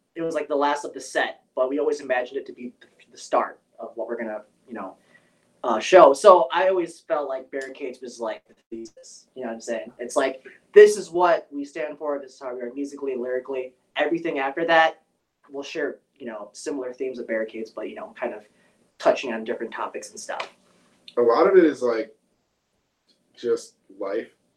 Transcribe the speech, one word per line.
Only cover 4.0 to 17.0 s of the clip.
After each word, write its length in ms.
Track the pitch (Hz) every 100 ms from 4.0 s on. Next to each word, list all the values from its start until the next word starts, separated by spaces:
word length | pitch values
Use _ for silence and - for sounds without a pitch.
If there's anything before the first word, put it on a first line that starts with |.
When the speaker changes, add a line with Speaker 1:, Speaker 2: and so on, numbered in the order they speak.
| 113
Speaker 1:
we're 80 | 120
gonna, 240 | 110 107 - _ _
you 60 |
know, 220 | 110 95 - _ _ _ _ _ _
uh, 140 | - 110
show. 320 | - - -
So 360 | 139 208 180 165
I 160 | 175 190
always 320 | 190 170 -
felt 280 | - 151 135
like 220 | 131 131
Barricades 500 | 139 135 135 135 123
was, 180 | 123 120
like, 260 | 110 104 _
the 80 | _ _
thesis, 560 | 113 113 - - - _
you 80 | -
know 60 | 120
what 60 |
I'm 60 | 117
saying? 320 | 120 110 120 -
It's 160 | - -
like, 280 | 135 - - - _
this 240 | 208 208 208
is 140 | 175
what 380 | 175 175 156 -
we 140 | 143
stand 340 | 139 165 151 143
for, 200 | 151 139
this 140 | -
is 60 | -
how 140 | 131
we 60 | 127
are 120 | 123
musically, 440 | 135 139 143 139 123
lyrically. 560 | 127 127 135 131 127 - _ 135
Everything 420 | 151 170 170 143
after 260 | 135 170 170
that, 360 | 165 160 - _ _ _ _ _
we'll 140 | 139
share, 340 | 139 160 135 - _
you 120 | _ 123
know, 240 | 107 104
similar 400 | - 160 143 123
themes 260 | 123